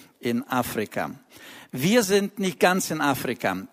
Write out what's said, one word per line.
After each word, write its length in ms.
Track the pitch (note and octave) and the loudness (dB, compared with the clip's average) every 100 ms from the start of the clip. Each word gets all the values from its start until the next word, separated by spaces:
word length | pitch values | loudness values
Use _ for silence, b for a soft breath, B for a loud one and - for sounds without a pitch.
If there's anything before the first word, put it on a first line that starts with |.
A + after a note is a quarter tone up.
| B _ | B _
in 280 | B2 A#2+ - | -2 -2 0
Afrika. 640 | B2+ A#2+ A#2+ G#2 G#2 D2+ - _ B B B B | -2 -2 -4 -4 -4 -6 -8 _ B B B B
Wir 300 | B2+ D#3 A#3+ | -2 2 4
sind 360 | F#3+ G3+ G3+ - | 4 2 0 -2
nicht 200 | F#3+ D3 | -4 2
ganz 320 | F3+ F#3 - | 4 4 0
in 120 | D#3+ | 0
Afrika. 680 | C#3+ C3 C3 A2+ G2+ F#2+ G2 | 0 0 -2 -2 -2 -2 -6